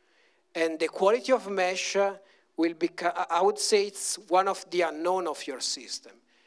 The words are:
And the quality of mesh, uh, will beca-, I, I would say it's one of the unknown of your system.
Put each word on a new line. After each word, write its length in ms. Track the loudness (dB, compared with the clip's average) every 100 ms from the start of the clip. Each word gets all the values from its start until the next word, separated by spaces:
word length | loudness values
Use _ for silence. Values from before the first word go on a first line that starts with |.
| _ _ _ _ _
And 240 | -2 -2 0
the 100 | -4
quality 440 | 2 2 2 2
of 180 | 0 0
mesh, 460 | 0 0 0 -2 0
uh, 160 | 0 -2 _ _ _ -2
will 180 | -2
beca-, 400 | 0 -4 -2 -4 -2
I, 220 | 0 4
I 40 |
would 160 | 4 2
say 280 | 2 2 2
it's 300 | -4 -6 -6 2
one 180 | 2 4
of 180 | -2 -4
the 120 | -2
unknown 440 | -2 0 0 0 -2
of 180 | -6
your 160 | -8 -8
system. 520 | -6 -8 -8 -12 -14 -20 _ _